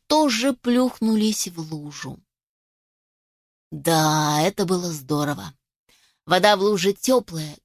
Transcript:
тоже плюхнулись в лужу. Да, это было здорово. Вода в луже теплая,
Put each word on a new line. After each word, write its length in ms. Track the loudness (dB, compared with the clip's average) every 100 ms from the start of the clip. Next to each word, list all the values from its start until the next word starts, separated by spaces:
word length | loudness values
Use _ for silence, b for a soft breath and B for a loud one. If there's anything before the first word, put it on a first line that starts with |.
| 0
тоже 460 | 2 4 2 -2
плюхнулись 960 | -2 0 2 2 0 0 2 0 -2 -6
в 260 | -10 -10
лужу. 460 | -10 -12 -14 -14 -16 _ _ _ _ _ _ _ _ _ _ _ _ _ _ _
Да, 720 | -6 0 2 2 2 0 0
это 240 | 0 0 -2
было 260 | -2 -2
здорово. 600 | -8 -4 -2 -2 -6 -10 -18 _ _ _ _ _ _ -2
Вода 320 | 2 4 4
в 40 |
луже 300 | 2 2 0
теплая, 640 | 0 0 0 0 -8 -10 -14